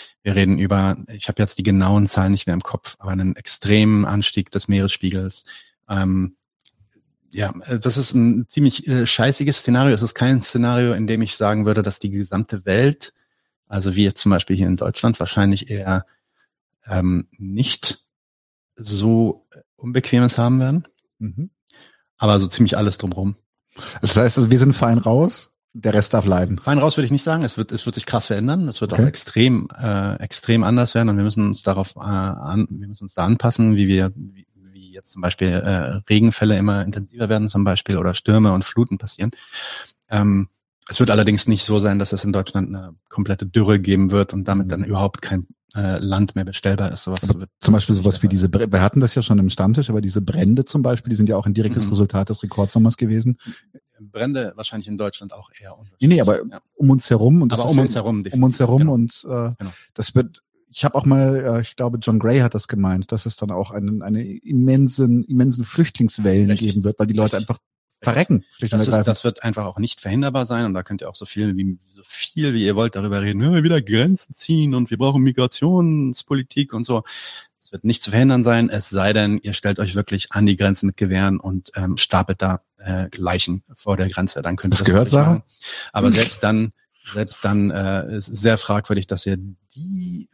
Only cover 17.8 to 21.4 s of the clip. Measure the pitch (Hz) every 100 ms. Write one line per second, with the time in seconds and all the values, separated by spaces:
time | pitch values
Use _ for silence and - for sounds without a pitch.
17.8 | - - _ _ _ _ _ _ _ -
18.8 | 104 98 110 113 110 - _ - _ _
19.8 | 123 127 - 123 120 120 120 131 131 165
20.8 | - _ _ _ 107 92